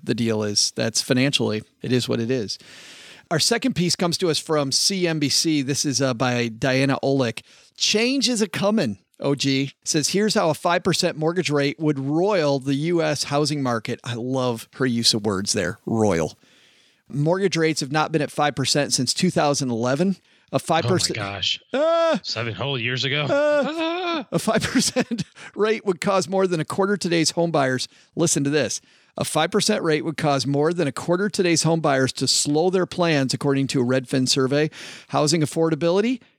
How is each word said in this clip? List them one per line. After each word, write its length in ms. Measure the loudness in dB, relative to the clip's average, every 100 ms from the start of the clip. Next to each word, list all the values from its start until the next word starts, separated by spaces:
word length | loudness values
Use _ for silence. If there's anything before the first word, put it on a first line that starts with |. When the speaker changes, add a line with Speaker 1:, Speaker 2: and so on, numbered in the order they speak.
Speaker 1:
the 120 | -4
deal 280 | -2 0 0
is, 300 | 0 0 -2
that's 280 | 0 -2 -2
financially, 600 | 0 2 2 2 0 -2 -6 _
it 100 | -2
is 160 | 0 0
what 100 | -2
it 120 | 0
is. 280 | -2 -4 -8 -14 -20 -20 -20 -20 -20 _
Our 100 | 0
second 340 | 2 0 0
piece 220 | 0 0 0
comes 200 | -2 0
to 120 | 0
us 80 | 0
from 320 | 0 0 0
C 340 | 0 0 0 0
N 120 | 0
B 100 | 0
C. 320 | 0 2 0
This 240 | 0 -2
is, 160 | -2 0
uh, 140 | 0
by 340 | 0 0 0 -2
Diana 500 | -2 0 2 2 0
Olick. 400 | 0 0 0 -4 -14 -20 -20 -6
"Change 520 | 0 2 2 0 0
is 120 | 0
a 80 | -2
comin'," 500 | 0 0 2 0 -4 _ _
O 160 | -2
G 380 | 0 0 0 -2 -6
says, 280 | -4 -2 0
"Here's 240 | 2 2
how 160 | 2 2
a 40 |
five 300 | 0 0 0
percent 340 | 2 0 0 0
mortgage 320 | -2 0 0
rate 300 | 2 0 0
would 180 | 0 0
roil 600 | 0 0 2 2 2 0
the 160 | 0
U 280 | -2 0 0
S 220 | 0 -2
housing 380 | -2 0 0 -2
market." 360 | -2 -2 -4 -10
I 100 | -8
love 540 | -8 -4 -2 -2 -2 -8
her 120 | -2 0
use 280 | 2 2
of 120 | 2 0
words 260 | -2 0
there, 260 | -2 -2 -4
roil. 540 | -4 2 4 4 0 -4 _ _ _ _ _ _ _
Mortgage 480 | -2 0 2 0 2
rates 240 | 2 0
have 120 | -2
not 200 | 0 0
been 100 | 0
at 80 | -2
five 240 | 0 -2
percent 380 | 0 0 0 0
since 200 | 0 0
two 180 | 0 0
thousand 400 | 2 2 0 -2
eleven. 460 | -2 0 0 0 -2 _ _ _
A 60 | -6
five 260 | 0 0
percent. 340 | 2 0 0 -4
Speaker 2:
Oh 40 |
my 100 | -6
gosh. 280 | -6 -6 -6 _
Speaker 1:
Ah! 480 | -2 0 2 0 0
Speaker 2:
Seven 320 | -4 -6 -6
whole 240 | -4 -4 -4
years 260 | -2 -2
ago. 220 | -2 -2 0
Speaker 1:
Ah! 340 | 0 2 2 0
Speaker 2:
Ah! 600 | -2 -4 -4 -4 -6 -4
Speaker 1:
A 80 | -4
five 240 | 0 0
percent 640 | 0 0 0 -2 -4 -4 -8 -12
<laughs> 140 | -18 -2
rate 280 | 0 0
would 160 | -2 -2
cause 280 | 0 0 0
more 180 | 0 0
than 140 | 0
a 40 |
quarter 320 | -4 -2 0 0
today's 360 | 0 0 0
home 180 | 0 0
buyers. 380 | 2 2 0 -4 -12 _
Listen 300 | -2 0 2
to 60 | 0
this. 300 | 0 0 -4 _ _ _ -6
A 80 |
five 260 | -4 0 2
percent 320 | 2 2 0
rate 220 | 0 0
would 120 | -2 -2
cause 300 | 0 0 0
more 260 | 2 0
than 160 | 0 -2
a 40 |
quarter 360 | -2 -2 0 0
today's 360 | 0 2 2
home 160 | 2 2
buyers 320 | 2 2 2
to 120 | 0 0
slow 440 | 0 2 2 2
their 160 | 2 -2
plans, 480 | 0 2 2 0
according 320 | -2 0 0 0
to 120 | 0
a 40 |
Redfin 440 | 0 0 0 0 2
survey. 420 | 2 2 2 0 -4 -18 -18 -6
Housing 320 | 0 2 2
affordability, 800 | 0 0 0 2 2 2 0 -2 -8